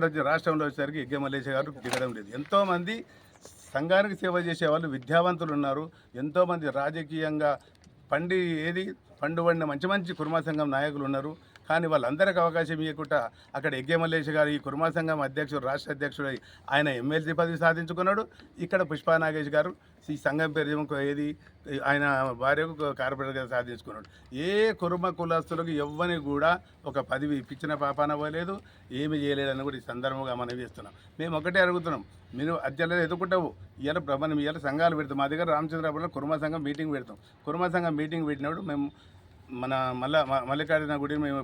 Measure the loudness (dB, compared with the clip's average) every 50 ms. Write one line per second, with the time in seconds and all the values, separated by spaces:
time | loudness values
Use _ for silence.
0 | 4 2 2 2 2 2 2 2 2 2 2 2 0 0 -2 -2 -4 -2 -4 -4
1 | -4 -4 -2 -2 -2 -2 -2 -4 -2 0 0 0 0 -2 -6 -10 -6 -4 -2 -2
2 | -2 -2 -4 -8 -10 -10 -10 -10 -2 2 4 4 4 4 2 0 -2 -4 -6 -8
3 | -10 -14 -20 -20 -20 -20 -20 -20 -20 -20 -20 -20 -10 -6 -4 -2 0 4 4 4
4 | 4 2 0 -4 -2 0 0 0 0 -2 -2 0 2 2 2 2 0 -2 -6 -6
5 | -2 2 4 4 6 4 2 0 -2 -2 -2 0 0 0 -2 -2 -4 -8 -12 -18
6 | -20 _ -10 -8 -6 0 2 4 4 4 2 -2 -2 -2 -2 0 -2 -2 -2 -4
7 | -6 -6 -4 -4 -2 -2 0 2 2 2 2 0 -4 -14 -20 _ -20 -20 -20 -20
8 | -4 -2 0 0 2 2 2 2 2 2 0 0 -2 -2 -2 -2 -4 -4 -8 -12
9 | _ -20 -8 -4 -4 -2 0 2 4 4 4 4 2 0 0 0 0 0 0 0
10 | 0 -2 -4 -4 -2 0 0 0 0 0 0 0 0 0 0 0 0 0 -2 -2
11 | -2 -2 -2 -2 -4 -6 -8 -12 -16 -20 -20 -10 -2 0 0 2 2 4 2 2
12 | 2 2 2 4 4 4 4 4 4 4 4 2 0 0 -2 -2 -2 -4 -4 -6
13 | -2 0 0 0 0 -2 -8 -14 -14 -10 -6 -4 -2 -2 -2 -2 0 2 2 2
14 | 2 2 0 0 0 2 4 4 4 4 2 0 -4 -4 -2 0 0 0 0 0
15 | 0 0 0 0 -2 -2 -2 -4 -4 -4 -4 -4 -2 -2 -2 -4 -4 -6 -6 -4
16 | -4 -6 -4 -4 -6 -6 -6 -8 -10 -14 -20 -16 -2 2 4 4 4 4 2 0
17 | 0 0 0 0 0 0 0 2 2 0 2 2 4 4 4 2 0 -4 -4 0
18 | 2 2 2 2 -2 -6 -10 -20 -20 -18 -10 -8 -2 0 2 2 2 0 -4 -2
19 | 2 4 4 4 4 2 0 -2 -2 2 2 2 2 2 -2 -12 _ -20 -20 -12
20 | -8 -8 -4 -2 0 0 2 2 2 2 2 0 0 0 0 0 -2 -2 -2 0
21 | 0 0 0 -2 -2 -4 -6 -8 -14 -20 -20 -18 -10 -8 -6 -2 2 2 2 4
22 | 4 4 4 4 2 0 0 2 2 4 4 4 2 0 -2 -2 -2 -2 -2 -2
23 | -2 -2 -2 -2 -4 -4 -4 -4 -4 -2 -2 -2 -2 -4 -6 -12 -12 -14 -14 -14
24 | -16 -18 -20 -20 -18 -10 -8 -4 -2 0 2 4 4 2 2 0 0 0 0 0
25 | 0 0 0 0 0 2 2 0 0 0 -2 -2 -2 -2 0 -2 -2 -2 -2 -2
26 | 0 0 0 -2 -2 -2 0 4 4 4 4 2 0 -8 -20 -14 -10 -4 -4 -2
27 | -2 -2 -2 -2 0 0 -2 -2 -4 -8 -10 -6 -4 -4 -2 0 0 0 0 2
28 | 0 0 0 0 -2 -4 -4 -4 -4 -4 -6 -8 -12 -16 -20 -20 -14 -8 -6 -4
29 | -2 0 0 0 0 0 0 2 0 0 -2 -2 -4 -6 -6 -8 -8 -10 -6 -4
30 | -2 -2 -2 -2 -4 -4 -4 -4 -4 -4 -6 -6 -8 -10 -12 -16 -18 -18 -18 -20
31 | -20 -14 -8 -6 -4 -2 -2 -2 -2 2 4 6 6 6 4 2 0 -2 -4 -4
32 | -6 -10 -18 -20 -18 -12 -6 -4 -2 -2 -2 -2 -2 -4 -2 0 0 2 2 2
33 | 2 0 0 -2 0 2 2 2 2 0 -4 -8 -16 -18 -10 -6 -2 -2 -2 -2
34 | 0 -2 -2 0 0 0 0 0 0 0 -2 -2 -2 -2 2 4 4 4 4 2
35 | -2 -2 0 0 0 0 0 0 0 2 2 0 0 -2 -2 -2 -2 -2 -2 -2
36 | -4 -6 -6 -4 -2 -2 -2 0 -2 -2 -2 -4 -4 -4 -4 -4 -4 -4 -4 -4
37 | -6 -10 -16 -20 -20 -20 -20 -10 -6 -4 -2 0 0 0 0 0 0 0 0 -2
38 | -2 -2 -2 -2 -2 -2 -2 -2 -4 -4 -4 -4 -6 -4 -4 -2 -4 -4 -6 -12
39 | -20 -20 -20 -20 -20 -20 -20 -20 -16 -12 -8 -6 -2 0 0 0 0 0 -2 -2
40 | 0 2 4 4 4 4 2 0 0 0 -2 -2 0 2 0 0 2 0 -2 -2
41 | -2 -2 -2 -2 -2 -2 -2 -4